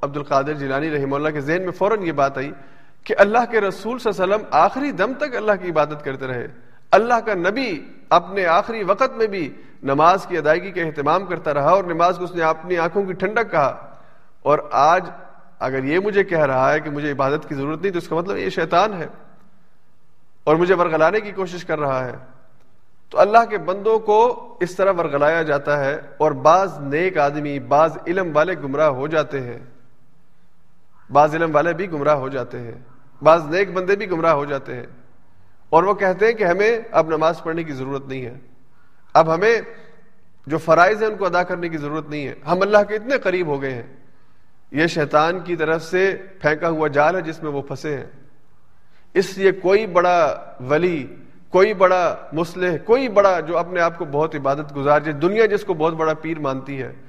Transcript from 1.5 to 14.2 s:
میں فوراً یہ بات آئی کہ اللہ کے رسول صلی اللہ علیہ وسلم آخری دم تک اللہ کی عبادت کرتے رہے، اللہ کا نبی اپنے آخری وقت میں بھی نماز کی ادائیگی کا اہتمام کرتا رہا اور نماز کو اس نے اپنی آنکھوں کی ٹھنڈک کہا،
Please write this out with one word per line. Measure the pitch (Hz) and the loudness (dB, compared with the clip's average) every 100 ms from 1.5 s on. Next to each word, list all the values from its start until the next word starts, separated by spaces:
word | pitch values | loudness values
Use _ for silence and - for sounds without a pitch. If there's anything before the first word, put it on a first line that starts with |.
| 175 | -2
میں | 185 | -2
فوراً | 170 196 214 | -2 0 0
یہ | 170 | -2
بات | 143 139 131 | 0 0 -2
آئی | 143 - - - - - | -8 -12 -18 -18 -20 -14
کہ | - - | -4 4
اللہ | 202 233 233 | 6 4 0
کے | 226 | 0
رسول | 196 190 220 247 | 0 -4 -8 -4
صلی | 233 | -4
اللہ | 180 | 0
علیہ | 185 214 | 0 0
وسلم | - | 2
آخری | 151 190 262 285 | 4 4 2 -4
دم | 180 214 | -2 -2
تک | 262 294 226 | -2 -4 -2
اللہ | 214 190 | 0 0
کی | 180 | 0
عبادت | 156 147 147 139 | 0 0 -4 -8
کرتے | 135 131 | -8 -6
رہے، | 123 - - - - - | -6 -8 -14 -18 -20 4
اللہ | 185 233 233 220 | 4 6 2 0
کا | |
نبی | 190 180 226 240 147 - - - | -2 0 -2 -4 -6 -10 -18 2
اپنے | 165 180 196 175 | 2 2 -2 2
آخری | 170 233 220 | 2 0 -4
وقت | 185 202 262 226 | -2 0 0 0
میں | 220 | -4
بھی | 196 143 - - - | -2 -8 -10 -18 -8
نماز | 135 139 165 190 - | -2 4 4 4 -2
کی | 170 | -2
ادائیگی | 151 170 190 | 2 2 -2
کا | 180 | -6
اہتمام | 165 147 143 180 185 | -6 -2 0 0 -2
کرتا | 165 151 | -4 -2
رہا | 143 147 | 0 4
اور | 196 | 4
نماز | 175 160 175 175 | 2 0 0 0
کو | |
اس | 175 170 | -6 -2
نے | |
اپنی | 160 160 180 175 | -2 -2 -2 -2
آنکھوں | 170 190 | 0 -2
کی | 190 | -4
ٹھنڈک | 185 190 226 208 | -4 -2 -2 0
کہا، | 165 131 - - - - - | 0 0 -2 -14 -18 -20 -20